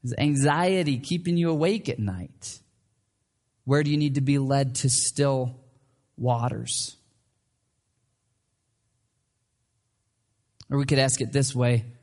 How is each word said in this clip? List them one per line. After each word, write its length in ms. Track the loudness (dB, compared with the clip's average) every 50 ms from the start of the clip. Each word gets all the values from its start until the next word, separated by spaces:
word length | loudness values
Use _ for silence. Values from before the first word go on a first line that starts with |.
| -6
Is 100 | -8 -4 -2
anxiety 800 | 0 0 2 4 4 4 4 4 2 2 2 2 0 0 -2 -2
keeping 360 | -2 -4 -6 -4 -2 -2 0
you 140 | 2 2 2
awake 400 | 2 2 2 2 0 0 -2 -6
at 100 | -4 -2
night? 600 | -4 -4 -4 -6 -10 -12 -14 _ -16 -16 -16 -16 _ _ _ _ _ _ _ _ _ _ _ _ _ _ _ _ _ _ _ _ _
Where 180 | 0 2 2 2
do 80 | 2
you 60 | 2 2
need 180 | 0 0 0
to 60 | 0
be 160 | 0 2 2 2
led 380 | 2 2 2 0 0 0 -2
to 140 | -2 0 0
still 720 | 0 2 0 -2 0 0 0 0 2 0 -2 -4 -6 -12 -20 _ _ _ _ _ _ _ _ _ _
waters? 800 | -4 -2 0 0 0 0 -4 -4 -6 -8 -6 -6 -6 -6 -8 -12 _ _ _ _ _ _ _ _ _ _ _ _ _ _ _ _ _ _ _ _ _ _ _ _ _ _ _ _ _ _ _ _ _ _ _ _ _ _ _ _ _ _ _ _ _ _ _ _ _ _ _ _ _ _ _ _ _ _ _ _ _ _ _ _ _ _ _ _ _ _ _ _ _ -10 _
Or 80 | -2 -2
we 80 | 0
could 140 | 2 2 2
ask 200 | 4 2 2 0
it 120 | -2 -2 0
this 220 | 0 0 0 0
way. 300 | 0 2 4 2 2 0 -2 -14 -20